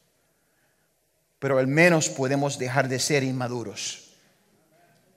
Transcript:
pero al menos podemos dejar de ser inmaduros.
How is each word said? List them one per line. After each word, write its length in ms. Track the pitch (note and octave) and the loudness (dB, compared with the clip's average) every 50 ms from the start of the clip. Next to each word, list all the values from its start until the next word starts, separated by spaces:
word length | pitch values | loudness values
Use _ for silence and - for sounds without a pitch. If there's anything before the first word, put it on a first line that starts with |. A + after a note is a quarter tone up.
| _ _ _ _ _ _ _ _ _ _ _ _ _ _ _ _ _ _ _ _ _ _ _ _ _ _ _ _ | _ _ _ _ _ _ _ _ _ _ _ _ _ _ _ _ _ _ _ _ _ _ _ _ _ _ _ _
pero 180 | - C3+ C#3 C3 | -4 0 0 2
al 80 | C3 | 2
menos 440 | C3 C#3 D#3 E3+ F3+ E3+ D#3+ D3 - | 2 4 6 6 6 6 4 2 -2
podemos 500 | - - C3+ B2+ C#3 C#3 C#3 C#3+ C3+ - | -4 -4 -2 -2 0 0 -2 -2 -4 -4
dejar 280 | B2+ B2+ B2 C#3+ C3 C3 | -6 -4 0 0 0 0
de 120 | C3 B2 | 0 -4
ser 240 | - - D#3 C#3+ C3 | -2 0 0 0 0
inmaduros. 880 | C3 C3 C3 B2+ A#2+ A#2+ A#2+ A2+ G#2 G2 - - - - - - - _ _ _ _ _ _ _ _ _ _ _ _ _ _ _ _ _ _ _ _ _ | 0 -2 -4 -6 -6 -6 -8 -8 -10 -10 -10 -10 -12 -12 -14 -18 -20 _ _ _ _ _ _ _ _ _ _ _ _ _ _ _ _ _ _ _ _ _